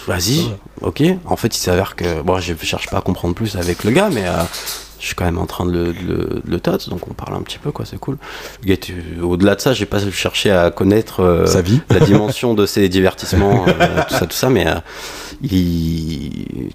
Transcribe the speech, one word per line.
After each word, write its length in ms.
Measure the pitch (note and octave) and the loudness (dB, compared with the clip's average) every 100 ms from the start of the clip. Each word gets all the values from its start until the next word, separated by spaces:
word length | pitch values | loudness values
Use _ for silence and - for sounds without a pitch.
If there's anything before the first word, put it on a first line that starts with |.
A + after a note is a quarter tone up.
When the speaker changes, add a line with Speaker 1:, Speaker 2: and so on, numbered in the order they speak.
| - | -4
Speaker 1:
Vas-y, 320 | F2+ F2+ D3 | -4 0 0
Speaker 2:
Ouais. 140 | A#2+ G2+ - - | -2 -6 -14 -8
Speaker 1:
ok. 200 | G#2 - D#3+ F#3 F2 | -4 0 2 2 -2
En 80 | F2 | -2
fait, 200 | A2+ - | -2 -2
il 40 | |
s'avère 360 | - F2+ G2 - | 0 2 0 -2
que, 260 | F2 D#2+ | -2 -2
bon, 160 | E2 F#2 | 0 0
je 160 | F2 D#2+ | 0 -4
cherche 260 | - F2+ - | -4 -6 -4
pas 100 | G2 | -2
à 20 | |
comprendre 340 | F#2+ F2 F2 | -2 -2 -2
plus 220 | F2 A2 F#2+ | -2 -2 -2
avec 260 | F2 E2+ | -2 -2
le 80 | G2+ | 2
gars, 180 | C#3 G3+ | 2 2
mais, 120 | B2+ F2+ | 2 0
euh, 140 | E2+ E2+ - - - - - | 0 -2 -4 -10 -10 -12 -12
je 60 | - | -10
suis 80 | - | -4
quand 80 | |
même 140 | F2+ E2+ | -2 -2
en 80 | F2 | -4
train 200 | - F2+ | -4 -2
de 60 | |
le, 140 | F2 E2+ | 0 -2
de 0 | E2+ F2 | -2 -4
le, 100 | E2+ | -4
de 260 | E2 - - | -4 -6 -4
le 140 | F2 | -4
tat, 180 | - - - | -2 -2 -4
donc 200 | - - | -8 -10
on 40 | |
parle 200 | - - | -10 -8
un 80 | F#2+ | -8
petit 160 | - - | -8 -10
peu, 140 | D3 | -8
quoi, 120 | C#3+ | -8
c'est 140 | A2 A#2 | -8 -8
cool. 200 | - C3+ - - - - | -8 -8 -10 -14 -16 -6
Le 60 | F#2+ | 0
gars 60 | |
était, 200 | F#2 - F2+ E2 E2+ | 0 -2 -10 -10 -4
au-delà 360 | E2+ F2 G2+ G2+ | -2 4 4 4
de 40 | |
ça, 120 | C#3+ | 2
j'ai 120 | A2+ G2+ | 0 0
pas 120 | G2+ G2+ | -2 -2
cherché 400 | F2+ F#2 - A2 | -2 -4 0 2
à 180 | F#2 E2+ | 4 4
connaître, 500 | - F#2 G#2 A2 - | 4 4 4 2 2
euh, 220 | F#2 E2+ F2 | 4 4 4
Speaker 2:
Sa 140 | F#2 | 4
vie. 200 | F2 B2+ - | 4 2 4
Speaker 1:
la 80 | G2 | 4
dimension 560 | D3+ G#2+ G#2+ C3+ B2 | 6 6 4 0 0
de 120 | G#2+ G2+ | 2 2
ses 220 | - G2 | 4 2
divertissements, 760 | F#2 F#2 - - F#2 G2+ G2+ F2 | 4 2 2 -2 2 4 4 4
Speaker 2:
<laughs> 20 | |
Speaker 1:
euh, 340 | F2+ E3 E2 - | 4 2 2 0
tout 60 | |
ça, 120 | - F2 | 0 -2
tout 100 | - | 0
ça, 120 | C3 | 2
mais, 200 | A#2 E2 | 4 2
euh, 60 | E2+ - - - - - - | 0 -4 -12 -14 -14 -14 -8
il 1300 | D3 F#2+ F2 E2+ E2 E2 D#2+ C#2+ - - - - G#1+ | 0 2 2 2 0 -2 -4 -6 -6 -8 -8 -8 -8